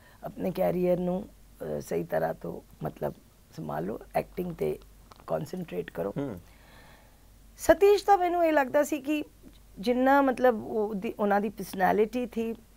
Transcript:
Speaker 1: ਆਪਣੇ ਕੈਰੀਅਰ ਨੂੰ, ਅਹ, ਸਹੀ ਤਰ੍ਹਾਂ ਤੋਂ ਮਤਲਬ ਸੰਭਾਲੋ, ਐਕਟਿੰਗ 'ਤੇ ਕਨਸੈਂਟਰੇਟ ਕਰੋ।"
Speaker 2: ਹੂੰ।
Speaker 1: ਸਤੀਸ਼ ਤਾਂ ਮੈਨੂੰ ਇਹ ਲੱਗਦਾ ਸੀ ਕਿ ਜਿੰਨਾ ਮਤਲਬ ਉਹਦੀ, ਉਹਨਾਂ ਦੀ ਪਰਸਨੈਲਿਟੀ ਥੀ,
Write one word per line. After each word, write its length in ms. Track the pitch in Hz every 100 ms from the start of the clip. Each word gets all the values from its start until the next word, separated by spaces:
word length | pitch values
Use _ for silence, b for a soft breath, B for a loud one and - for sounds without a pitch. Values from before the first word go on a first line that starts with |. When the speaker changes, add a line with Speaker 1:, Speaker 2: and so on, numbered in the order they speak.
| b b
Speaker 1:
ਆਪਣੇ 260 | 170 - 185
ਕੈਰੀਅਰ 480 | 175 180 175 180 175
ਨੂੰ, 300 | 180 185 -
ਅਹ, 520 | - - - 160 147
ਸਹੀ 240 | - 170
ਤਰ੍ਹਾਂ 300 | 165 160 160
ਤੋਂ 260 | 165 170 175 - -
ਮਤਲਬ 300 | 151 - 147 - - _ - -
ਸੰਭਾਲੋ, 440 | 156 147 180 - -
ਐਕਟਿੰਗ 360 | - - - 180
'ਤੇ 280 | 170 156 - - - - - -
ਕਨਸੈਂਟਰੇਟ 640 | 160 156 185 170 180 170
ਕਰੋ।" 240 | - 190 -
Speaker 2:
ਹੂੰ। 220 | 143 90 - b b b b b b b b - - -
Speaker 1:
ਸਤੀਸ਼ 460 | - 330 403 415
ਤਾਂ 140 | - 403
ਮੈਨੂੰ 280 | 359 349 330
ਇਹ 60 |
ਲੱਗਦਾ 300 | 302 262 285
ਸੀ 180 | 294 302
ਕਿ 240 | 262 302 302 - - - - -
ਜਿੰਨਾ 440 | 196 247 262 277
ਮਤਲਬ 420 | 269 254 247 220
ਉਹਦੀ, 500 | - 233 208 208 220 -
ਉਹਨਾਂ 220 | 208 202
ਦੀ 80 | 208
ਪਰਸਨੈਲਿਟੀ 800 | 202 185 190 180 190 220 247 240
ਥੀ, 280 | 226 226 226 -